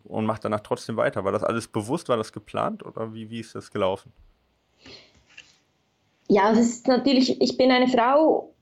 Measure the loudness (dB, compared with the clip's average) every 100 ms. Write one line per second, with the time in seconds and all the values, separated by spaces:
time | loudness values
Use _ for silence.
0 | -10 -6 -4 -4 -4 -6 -6 -8 -6 -4
1 | -2 -2 -4 -2 -2 -4 -6 -6 -4 -6
2 | -4 -4 -4 -12 -10 -6 -6 -6 -12 -12
3 | -12 -12 -12 -12 -12 -16 -10 -4 -2 -2
4 | -10 _ _ _ _ _ _ _ -20 -20
5 | _ _ _ -20 -20 _ _ _ _ _
6 | _ _ 0 4 4 4 2 0 0 2
7 | 4 2 2 0 0 2 4 4 4 2
8 | 4 4 4 2 -4 _